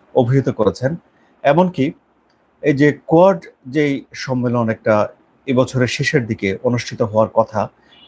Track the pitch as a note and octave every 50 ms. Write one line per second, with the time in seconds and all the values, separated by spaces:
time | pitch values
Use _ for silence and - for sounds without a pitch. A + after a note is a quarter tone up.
0 | _ _ - - B2+ A#2 C3 C3+ C3 C#3+ A#2 - A2 G2 F#2 - B2 C3+ E3+ E3+
1 | - _ _ _ _ _ _ _ - C#3 C#3+ D#3+ F#3 F3+ F3+ - C3 D3 - -
2 | _ _ _ _ _ _ _ _ _ _ _ _ - D3+ D3+ C3 D3 D3 C#3 -
3 | - - D#3+ E3 F3+ F#3+ G3 F3 - - - _ _ C3 B2 D#3 D3 C#3+ C#3 C3+
4 | - _ - - - - C3 B2+ A#2+ B2 A#2 A#2+ A#2 A2 A2 - _ A#2 G#2+ G#2
5 | G2+ - - _ _ _ _ _ _ - C3 B2 C3 B2 - B2+ B2+ A#2+ - -
6 | C#3+ - - D3+ A#2+ G#2+ A2+ - - G2 F#2+ - - B2 A#2+ A#2+ - - - G#2
7 | B2 G#2+ G#2 G#2+ A2 G#2 - A2+ A2 - - G#2+ G2+ - - _ _ _ _ _
8 | -